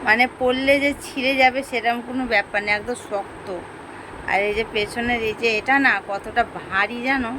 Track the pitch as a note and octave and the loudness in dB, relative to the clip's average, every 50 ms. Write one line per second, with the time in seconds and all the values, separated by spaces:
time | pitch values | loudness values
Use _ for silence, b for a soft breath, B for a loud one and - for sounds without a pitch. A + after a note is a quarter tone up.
0 | - A#3 G#3+ A3+ B3 B3 - - B3+ B3 B3+ C4 C4+ C4+ C#4 C#4+ C#4 C#4+ C#4+ - | 4 4 4 6 4 2 2 0 0 2 2 2 4 4 4 4 4 2 0 -2
1 | - - - C#4+ B3 C4 C#4 C4 B3 A#3+ B3 C4+ C4+ - - A#3 G3+ A#3 A#3 A#3+ | -8 -10 -6 -2 0 0 4 6 6 6 6 4 -4 -2 -4 0 0 0 0 0
2 | A#3 B3 B3 C4 C4 A#3 A3+ G3+ G3+ - - G3+ G3+ G#3 G#3 G#3 G3+ A3 B3 A#3+ | -4 -4 -4 -4 -2 2 0 0 0 0 -4 -2 0 0 -2 -2 -2 -4 -6 -6
3 | - - G#3 G3 G3 - - - - - F#3 E3+ - - - - - - B B | -6 -6 -6 -6 -6 -6 -12 -12 -10 -8 -8 -8 -8 -12 -14 -16 -16 -16 B B
4 | B B B - - - - F#3+ G3+ G#3 G#3 G#3 A3+ G#3+ - G#3+ G#3 G#3 - B3 | B B B -10 -4 0 0 2 2 2 0 -2 -4 -2 -2 -2 -2 -2 -2 -2
5 | A#3 A#3+ A#3+ A#3 A3+ A3 G#3+ G#3+ A3+ A#3 A3 G#3+ G#3 A#3+ C4+ C#4 C#4 B3+ G#3+ G3 | 0 0 0 0 0 -2 -4 0 0 0 0 2 2 4 4 6 6 4 4 2
6 | F#3+ - G3 G3 - A3 G#3 A#3 A#3 - - F3+ D#3+ F3 F#3 F#3+ G3+ G#3 A#3+ A#3+ | 0 -4 -6 -6 -6 -2 0 0 0 0 -2 -12 -10 -4 0 0 0 0 -2 -4
7 | A#3+ C4 C4+ C4+ B3 A3+ B3 | 0 0 0 0 0 -2 -6